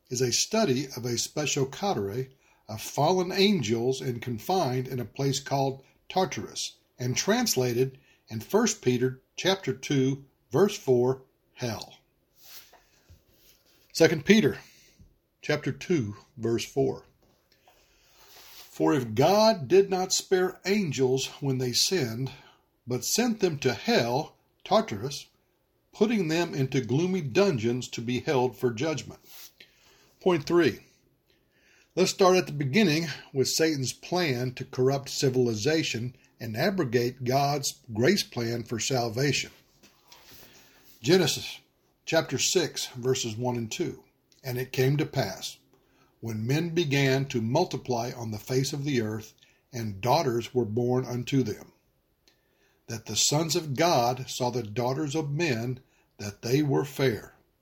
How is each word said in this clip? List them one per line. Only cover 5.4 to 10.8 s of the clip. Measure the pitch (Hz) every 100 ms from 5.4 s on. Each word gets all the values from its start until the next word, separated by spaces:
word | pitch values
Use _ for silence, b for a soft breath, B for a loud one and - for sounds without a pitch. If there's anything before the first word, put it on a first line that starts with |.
| - 139 135 131 b b -
Tartarus, | 185 185 - 90 - - - _ -
and | 127 127
translated | - 233 233 - 127 117 135 - b b b
in | 113
First | - 202 233 -
Peter | 127 123 127 127 _ -
chapter | 170 190 -
two, | 196 - 143 131 139 - _ _
verse | 139 202
four, | -